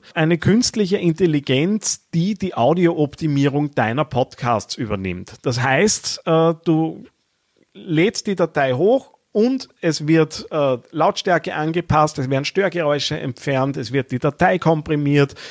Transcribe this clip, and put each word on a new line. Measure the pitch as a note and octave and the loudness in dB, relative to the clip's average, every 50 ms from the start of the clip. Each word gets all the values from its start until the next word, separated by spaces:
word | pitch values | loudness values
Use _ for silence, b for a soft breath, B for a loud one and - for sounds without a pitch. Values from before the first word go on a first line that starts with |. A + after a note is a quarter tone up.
| B B B | B B B
eine | E3+ D#3+ D#3+ E3+ D#3+ | 0 0 2 2 2
künstliche | - F3+ F#3+ A#3 B3 - - A3+ G#3 E3+ G3 | 2 4 4 4 2 0 0 -2 -2 0 0
Intelligenz, | - - E3+ D#3+ D#3+ F#3+ E3+ D3+ C#3+ C3+ - C3 C3 D#3 F#3+ G#3+ G#3+ - - - - _ _ - | 0 0 0 0 2 2 2 2 0 0 0 0 2 2 0 0 -2 -2 -4 -6 -6 _ _ -2
die | E3 E3+ G3 A3 | -2 0 -2 -2
die | - G3 F3+ - | -4 -4 -6 -2
Audiooptimierung | - A3+ B2+ E3 F3+ F3+ E3 E3+ D#3 D3 C#3+ - - E3 D#3 C#3+ C#3 C#3 C#3+ C3 D3 D3+ C#3+ - | 0 2 2 4 4 2 2 2 2 0 -2 -2 -4 -2 0 2 2 2 2 2 0 -2 -2 0
deiner | - A#2 G#2+ A2+ C#3 D#3 | 0 0 0 0 -2 -4
Podcasts | - - B2 A2+ - - - B2 A#2+ A#2+ G#2 - - - | -2 -2 -2 -2 -2 -4 -6 -2 -2 0 0 -2 -4 -8
übernimmt. | - B2 G#2 G#2 G2 F#2+ F#2+ F2 F2+ F#2+ - - - | -8 -6 -4 -4 -4 -4 -4 -6 -8 -10 -14 -14 -8
Das | - - A#2+ B2 | -4 -2 -2 0
heißt, | B2 C3+ C3 C#3+ G3+ A3 - - - - - - - | 0 0 2 2 2 2 0 -2 -4 -8 -10 -6 -2
äh, | F3 D#3+ D#3+ E3 E3 E3+ D#3+ - | 0 2 4 4 2 2 0 0
du | F3 D#3+ D#3 D#3+ D#3+ E3+ G3+ - - _ _ _ _ _ _ _ _ _ _ _ _ - | 0 0 2 0 -2 -4 -8 -16 -20 _ _ _ _ _ _ _ _ _ _ _ _ -20
lädst | G3 G3+ G3 D#3+ D#3 E3+ A3 - - - G#3+ | -16 -8 -2 0 2 2 2 0 -2 -4 -4
die | G3 | -2
Datei | F3 E3+ D#3 - D3+ C#3 C3 B2+ | -2 -2 -2 0 0 0 0 0
hoch | B2 E3+ G#3 B3+ C4 - - _ _ _ _ | 2 2 2 2 2 0 -4 _ _ _ _
und | - G#3 G#3+ B3 C4+ B3+ - - _ _ | 0 0 2 2 0 -2 -6 -10 _ _
es | - E3+ D3+ - D#3 D3 | -2 -2 -2 -2 0 2
wird, | D#3+ E3 D#3+ D#3 - - - - | 4 4 4 2 -2 -10 -12 -6
äh, | - D#3 C#3+ C3+ B2+ A#2+ - _ | -2 0 0 0 0 -2 -4 _
Lautstärke | - D#3 D#3 F3+ G3+ - - G3 F3 D#3+ D#3+ F#3 - | -4 0 0 0 0 0 0 0 0 0 0 -2 -6
angepasst, | D#3 D#3 D#3+ D#3+ F3 E3+ - - D#3 D3+ D#3 - - | -4 -4 -2 -2 -2 -2 0 2 2 2 2 0 -2
es | C3 C3 | -4 -2
werden | C3+ C3+ C#3+ | -2 -2 -2
Störgeräusche | - - F#3+ G3 F3+ D#3+ F3 D#3+ D3 D3 C#3+ C#3 - D3 D#3 | -4 -2 -2 -2 -2 -2 -2 0 0 0 0 -2 -4 -6 -6
entfernt, | D#3+ C#3 A#2 - - D3 C#3 C3 C3 C#3 C3+ D3 | -6 -8 -8 -8 -4 -2 -2 0 0 -2 -2 -4
es | B2 G#2+ | -6 -4
wird | B2+ C3+ B2+ - | -4 -4 -4 -2
die | C3 B2 | -4 -2
Datei | - D3+ C#3 - F3 F#3 F#3+ F3 | -2 -2 0 2 2 2 2 2
komprimiert, | - D#3+ E3 D#3 D3 - D#3 D3 D3 C#3+ C#3+ C#3+ C#3 C#3 - B B B | 2 2 2 0 0 -2 -2 -2 0 2 4 4 4 2 0 B B B